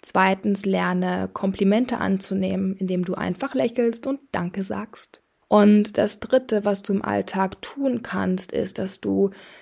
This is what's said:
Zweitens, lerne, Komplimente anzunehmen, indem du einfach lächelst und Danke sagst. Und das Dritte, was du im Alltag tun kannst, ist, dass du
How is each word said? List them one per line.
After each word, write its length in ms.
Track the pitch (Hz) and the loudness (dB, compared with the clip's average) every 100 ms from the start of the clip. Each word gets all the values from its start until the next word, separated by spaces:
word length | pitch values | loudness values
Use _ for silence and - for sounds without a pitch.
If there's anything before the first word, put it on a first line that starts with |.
Zweitens, 640 | - 190 190 190 208 196 196 | -2 2 2 2 0 0 0
lerne, 640 | 185 180 180 185 185 190 | 0 0 0 0 -2 -4
Komplimente 640 | - 196 190 196 208 247 233 | -2 -4 2 2 4 2 -2
anzunehmen, 760 | 185 190 - 196 190 190 190 190 | 0 0 0 -2 -2 -2 -2 -2
indem 280 | 190 180 | -2 -2
du 120 | 180 180 | -2 -2
einfach 400 | 180 180 - 262 | -4 -4 -4 0
lächelst 520 | 254 240 233 226 269 | -2 2 0 0 -4
und 120 | 269 _ | -6 _
Danke 320 | - 175 190 | -6 -4 -4
sagst. 580 | 190 202 214 - - - _ _ _ | -6 -6 -8 -12 -14 -14 _ _ _
Und 500 | 208 208 208 208 - | 6 8 6 4 0
das 220 | 214 - | 0 0
Dritte, 460 | - 262 254 214 208 | 2 0 2 -2 0
was 180 | 196 | -2
du 100 | - | 0
im 100 | 196 | -2
Alltag 580 | - 208 196 196 190 190 | 0 -2 -2 -2 -2 -4
tun 400 | - 277 277 240 | -14 -4 -2 -2
kannst, 500 | 240 185 190 185 - | -4 -4 -2 -2 -2
ist, 280 | - 190 - | -4 -4 -4
dass 200 | 190 - | -4 -4
du 320 | 208 196 196 196 - - | -2 0 0 -2 -20 -20